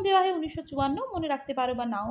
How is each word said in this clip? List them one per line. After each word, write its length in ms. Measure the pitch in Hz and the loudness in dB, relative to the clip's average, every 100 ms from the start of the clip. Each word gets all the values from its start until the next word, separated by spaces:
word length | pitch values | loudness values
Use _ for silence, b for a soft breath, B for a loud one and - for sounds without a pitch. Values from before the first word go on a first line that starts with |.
| 392 | 4
দেওয়া 140 | 381 | 6
হয় 120 | 381 349 | 6 2
উনিশশো 240 | 311 320 - | -4 -6 -6
চুয়ান্ন, 280 | 277 269 320 523 | -2 0 0 -4
মনে 140 | 370 320 | -4 -2
রাখতে 180 | 269 - 262 | -2 -2 -2
পারো 140 | 254 247 | -2 -2
বা 60 | 240 | -2
নাও 160 | 208 220 | -2 -4